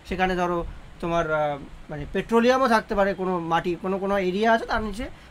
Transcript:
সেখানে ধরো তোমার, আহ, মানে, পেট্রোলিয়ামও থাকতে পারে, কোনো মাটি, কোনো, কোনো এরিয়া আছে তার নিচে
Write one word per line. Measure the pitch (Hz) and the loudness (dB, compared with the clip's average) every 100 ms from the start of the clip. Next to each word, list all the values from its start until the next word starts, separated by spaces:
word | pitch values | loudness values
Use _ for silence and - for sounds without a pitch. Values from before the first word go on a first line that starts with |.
| - | -8
সেখানে | 185 185 180 | -2 0 2
ধরো | 175 175 165 - - - | 0 0 -4 -10 -16 -8
তোমার, | 170 170 160 | -2 0 2
আহ, | 156 151 143 - - - | 0 0 -2 -10 -16 -12
মানে, | 151 143 | -10 -4
পেট্রোলিয়ামও | 190 185 233 240 262 262 | -4 2 4 6 4 4
থাকতে | 220 - | 2 2
পারে, | 190 196 | 2 2
কোনো | 185 185 180 | 0 -2 -2
মাটি, | 165 165 180 160 | 0 0 0 -2
কোনো, | 185 190 | -2 -2
কোনো | 196 202 | 0 0
এরিয়া | 180 190 226 | 0 2 4
আছে | 226 - | 4 2
তার | 233 | -4
নিচে | 214 202 285 - - | -4 -6 -10 -12 -20